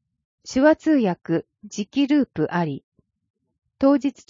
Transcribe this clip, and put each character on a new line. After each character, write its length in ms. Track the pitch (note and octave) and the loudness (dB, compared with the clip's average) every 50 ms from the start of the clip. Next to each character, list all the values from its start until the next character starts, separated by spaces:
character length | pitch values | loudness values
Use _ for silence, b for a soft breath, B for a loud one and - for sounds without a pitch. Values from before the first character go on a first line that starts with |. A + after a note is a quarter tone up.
| _ _ _ _ _ _ _ _ _ - | _ _ _ _ _ _ _ _ _ -6
手 120 | - B3+ | -2 2
話 160 | C#4 D4+ D#4+ | 4 4 2
通 140 | - - D#4+ D#4 | 2 0 0 2
訳、 520 | C#4 A3 F#3 E3+ - - - E3 - - _ _ _ - G#3 | 2 2 0 -2 -4 -4 -4 -4 -4 -4 _ _ _ -20 -14
磁 200 | - - G#3+ - | -10 -10 -10 -6
気 180 | - C4 C#4+ | -2 -2 0
ル 200 | B3+ D4+ D4 B3 | 2 2 2 0
ー 20 | - - | 0 -2
プ 220 | D#3+ D#3 - - | -4 -4 -2 -2
あ 100 | F3 E3+ | -2 -4
り。 200 | D3+ C#3 B2+ - _ _ _ _ _ _ _ _ _ _ _ _ _ _ _ _ _ _ - | -4 -6 -10 -14 _ _ _ _ _ _ _ _ _ _ _ _ _ _ _ _ _ _ 0
当 160 | - C4+ C#4+ | 2 2 2
日 280 | C4+ A#3 C#4 - - - - | 2 0 -4 -6 -8 -6 -4